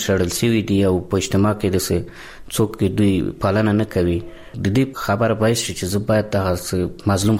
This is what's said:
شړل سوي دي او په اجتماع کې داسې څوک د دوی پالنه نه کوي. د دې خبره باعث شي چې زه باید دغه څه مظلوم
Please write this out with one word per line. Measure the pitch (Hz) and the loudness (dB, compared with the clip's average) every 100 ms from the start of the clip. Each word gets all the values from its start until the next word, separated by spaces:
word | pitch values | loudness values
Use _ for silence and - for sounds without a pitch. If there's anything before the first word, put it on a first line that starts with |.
| - | 0
شړل | 95 87 - | 0 0 0
سوي | 120 113 98 | 0 2 2
دي | 98 98 | 2 2
او | 92 | 2
په | - 98 | 0 -2
اجتماع | 90 98 104 | 0 2 2
کې | 104 101 92 | 2 0 0
داسې | - 90 113 - - - - - | 0 -2 -4 -10 -18 -18 -6 0
څوک | 107 - | 0 0
د | 98 104 | 0 2
دوی | 101 95 - - 101 | 2 2 0 -2 0
پالنه | 101 107 104 | 2 2 2
نه | 107 98 | 0 0
کوي. | 87 85 - - - | 0 0 -4 -14 -14
د | 113 95 110 | -4 0 2
دې | 135 - - | 0 -2 -2
خبره | 101 113 110 | 0 0 2
باعث | 110 117 - | 2 0 -2
شي | |
چې | 92 90 | -6 -2
زه | 101 107 | -2 0
باید | 107 104 101 | 0 0 0
دغه | 95 90 | 0 -2
څه | - 92 85 - - | -2 -2 -2 -2 0
مظلوم | 98 101 107 | 0 2 0